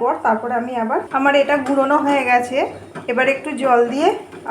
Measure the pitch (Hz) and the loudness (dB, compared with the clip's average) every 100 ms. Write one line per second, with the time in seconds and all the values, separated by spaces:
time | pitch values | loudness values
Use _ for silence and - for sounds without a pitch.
0 | 240 311 247 220 240 240 247 240 220 302 | -2 0 0 0 -2 -4 -4 -4 -2 -2
1 | - 277 277 285 277 285 262 277 269 294 | -2 0 2 4 2 0 0 0 2 2
2 | 277 285 247 247 247 262 403 - - - | 2 0 2 2 2 -2 -4 -6 -16 -12
3 | - 240 262 277 302 247 269 240 240 262 | -4 0 0 0 -4 -2 2 2 2 2
4 | 349 440 - - 226 | 0 0 -8 -14 -6